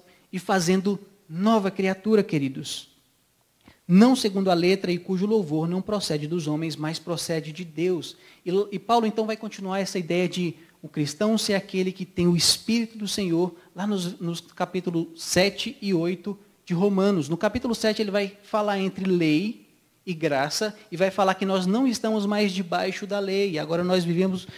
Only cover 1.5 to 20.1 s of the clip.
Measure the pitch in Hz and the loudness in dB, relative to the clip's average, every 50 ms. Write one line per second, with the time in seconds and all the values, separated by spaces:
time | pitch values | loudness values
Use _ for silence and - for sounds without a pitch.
1.5 | 226 220 196 196 196 - 190 190 190 190 - 214 220 208 196 208 - 147 139 131 | 4 4 2 0 -2 0 0 0 0 0 0 4 4 4 4 2 0 0 0 -2
2.5 | 131 127 123 - - - - - _ _ _ _ _ _ _ _ _ _ _ _ | -4 -6 -10 -10 -10 -12 -12 -16 _ _ _ _ _ _ _ _ _ _ _ _
3.5 | _ _ _ - - _ _ - 175 190 226 254 262 254 - 208 185 202 190 190 | _ _ _ -20 -20 _ _ 6 8 8 8 8 6 4 2 0 0 0 2 2
4.5 | 175 165 175 180 196 190 202 180 175 170 175 - 190 180 196 214 226 220 185 147 | 2 4 4 4 2 2 0 -2 -4 -2 -4 -4 -2 -2 0 2 0 0 0 0
5.5 | 151 156 160 170 180 190 190 - 208 202 - - 160 151 151 151 170 180 151 151 | -2 -2 -2 -2 -2 -4 -4 -4 -4 -4 -2 -2 -4 -4 -4 -4 -4 -4 -2 -2
6.5 | 151 151 160 165 147 143 151 156 160 160 - 170 170 151 - - 165 160 151 156 | -4 -4 -4 -6 -6 -6 -6 -8 -8 -8 -8 -8 -8 -6 -4 -4 -4 -6 -6 -8
7.5 | 151 165 180 165 151 156 170 185 185 156 135 - - - - - - _ - 180 | -12 -12 -14 -10 -6 -4 -2 -2 -2 -2 -6 -10 -14 -18 -20 -20 -20 _ -6 -2
8.5 | 175 196 202 202 208 185 - - 233 240 226 214 208 226 220 214 220 214 - 208 | 0 0 -2 -2 -6 -6 0 2 2 2 2 2 0 -2 -2 -4 -4 -6 -8 -12
9.5 | - - 196 185 190 196 190 190 - 190 170 156 175 175 180 170 175 185 180 165 | -10 -8 -6 -4 -4 -2 -4 -4 -4 -4 -2 -2 0 0 0 0 -2 -2 -4 -4
10.5 | - - - - _ _ - 160 - 156 147 143 - - 208 214 226 214 - - | -6 -8 -16 -20 _ _ -16 -8 -4 -4 -4 -2 -2 0 0 2 2 0 0 0
11.5 | 202 196 196 - - 190 185 185 185 185 185 - - - 175 175 175 170 - - | -2 -2 -2 -2 -2 -2 -2 -2 -4 -6 -10 -6 -2 2 4 4 4 4 4 2
12.5 | - - - - 220 233 226 226 226 220 214 190 - - 202 180 165 165 180 180 | 0 0 0 0 0 0 0 -2 -6 -8 -8 -6 -4 -2 -2 0 2 0 0 0
13.5 | - - - - - 175 196 208 208 190 175 175 214 - 180 170 170 165 - - | -4 -8 -20 -14 -8 -6 -2 -2 0 0 -2 -4 -6 -6 -6 -6 -6 -6 -10 -10
14.5 | - - 180 - - 185 175 190 170 165 165 - - - - - - 180 190 202 | -6 -6 -6 -4 -4 -4 -4 -2 -2 -2 -2 -4 -8 -12 -6 -2 2 2 2 2
15.5 | 196 - - 226 - - 208 196 185 160 170 175 185 180 - 202 196 - - _ | 0 -4 -8 -8 -8 -6 -2 0 0 0 0 0 -4 -4 -6 -10 -10 -10 -14 _
16.5 | _ _ _ - 180 165 202 202 196 190 190 202 202 170 139 139 170 165 - 208 | _ _ _ -4 0 2 2 4 4 4 4 4 4 2 0 -2 -2 -2 -2 -2
17.5 | 214 247 - 247 226 - - 220 214 214 214 202 190 208 202 190 - - - - | -2 -2 -4 -4 -2 0 0 0 0 0 -2 -2 -2 -2 -2 -4 -8 -14 -10 -4
18.5 | - 214 214 208 202 196 190 190 185 - 190 190 185 175 165 156 151 156 196 220 | -2 -2 0 0 0 0 -2 -2 -4 -2 -2 0 2 2 4 4 2 2 0 -2
19.5 | 240 - - _ _ _ _ _ _ _ - 190 | -6 -10 -14 _ _ _ _ _ _ _ -10 -8